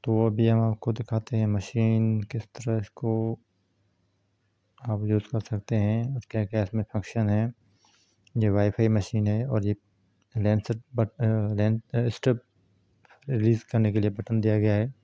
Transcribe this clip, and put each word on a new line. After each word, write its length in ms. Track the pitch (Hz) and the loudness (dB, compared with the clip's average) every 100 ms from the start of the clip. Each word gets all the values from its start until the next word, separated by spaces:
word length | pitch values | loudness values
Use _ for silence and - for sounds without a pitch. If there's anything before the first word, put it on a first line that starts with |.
तो 240 | - 110 113 | 0 2 2
अभी 200 | 107 113 | 2 2
हम 140 | 113 | 4
आपको 320 | 113 107 - | 2 -2 -4
दिखाते 440 | 110 117 110 - 113 | -4 -4 -6 -2 -2
हैं 100 | 107 | 0
मशीन, 720 | 104 - 117 113 110 110 110 | -2 -4 0 2 2 0 -2
किस 220 | 104 117 | -4 -10
तरह 340 | - - 117 113 | -10 -10 -4 -4
इसको 640 | 98 - 113 110 113 113 _ _ _ _ _ _ _ _ _ _ _ _ _ _ 123 | -6 -8 -4 -2 -4 -6 _ _ _ _ _ _ _ _ _ _ _ _ _ _ -6
आप 120 | 104 | -4
यूज़ 200 | 107 107 | 0 0
कर 160 | - 113 | 0 -6
सकते 360 | - 104 - 113 | -4 -8 -2 0
हैं 400 | 104 110 120 135 | 2 0 -2 -6
और 60 | - | -6
क्या-क्या 340 | 113 101 110 | -4 -2 -2
इसमें 200 | 98 110 | -2 -4
फंक्शन 460 | 104 107 - 117 107 | -4 -6 -4 -2 0
है। 240 | 104 117 - _ _ _ _ _ _ _ 117 | 2 0 -6 _ _ _ _ _ _ _ 0
ये 120 | 107 | 2
वाईफाई 380 | 101 104 - 113 | 4 2 2 2
मशीन 400 | 107 95 110 104 | 2 0 0 0
है 200 | 107 131 | 0 -2
और 180 | 117 101 | -2 -2
ये 100 | 104 _ _ _ _ _ 113 | -4 _ _ _ _ _ -2
लैंडसेट 440 | 104 107 - 113 _ 117 | 2 0 0 -8 _ -4
बट-, 260 | 110 - | -4 0
अ, 320 | 113 110 104 | 0 0 -2
लैंड-, 420 | 104 107 113 _ 120 | 0 0 0 _ -2
अ, 140 | 120 | -2
स्ट्रिप 340 | - 131 117 _ _ _ _ _ _ _ _ - | 0 0 0 _ _ _ _ _ _ _ _ -4
रिलीज़ 360 | 123 110 110 - | 2 4 2 0
करने 220 | 117 107 | 0 2
के 60 | 104 | 2
लिए 100 | 104 | 0
बटन 320 | 101 101 113 | -2 -2 0
दिया 180 | 110 107 | 2 2
गया 160 | 104 104 | 2 2
है 180 | 120 - | -2 -6